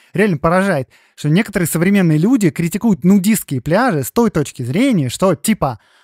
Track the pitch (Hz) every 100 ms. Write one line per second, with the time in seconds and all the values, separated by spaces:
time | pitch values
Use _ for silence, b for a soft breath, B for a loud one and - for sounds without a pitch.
0 | b 175 214 151 165 185 196 151 127 b
1 | b - 147 165 226 202 165 160 180 202
2 | 175 151 196 262 180 - 165 208 233 185
3 | 180 202 185 220 - 131 147 185 262 156
4 | 127 - 233 165 139 - 120 165 277 202
5 | 127 - 190 170 - 220 143 110 b b